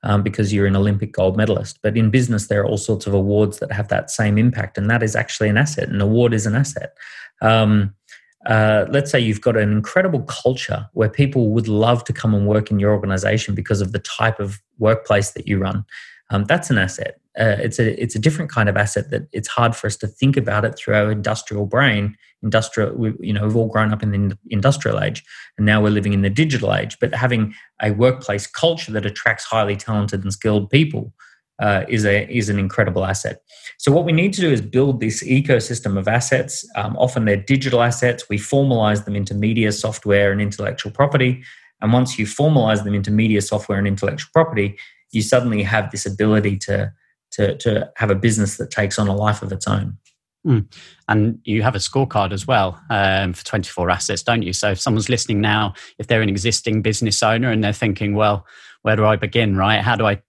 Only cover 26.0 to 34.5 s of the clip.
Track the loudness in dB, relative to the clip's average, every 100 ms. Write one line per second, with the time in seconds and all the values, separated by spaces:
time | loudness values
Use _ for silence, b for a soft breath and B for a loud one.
26 | 0 0 0 2 0 0 0 -2 -2 -4
27 | -2 0 0 0 -2 B B _ -2 2
28 | 2 2 -4 -4 -6 0 0 0 -4 -6
29 | -6 -4 -2 -2 -2 -2 0 -2 -4 -2
30 | -2 -4 -6 -4 0 0 2 2 2 -2
31 | -10 _ b b _ -4 0 0 -2 -2
32 | 2 0 0 -4 -2 -2 -2 0 0 0
33 | -2 -4 -6 -10 _ B B B 2 2
34 | 4 2 2 0 0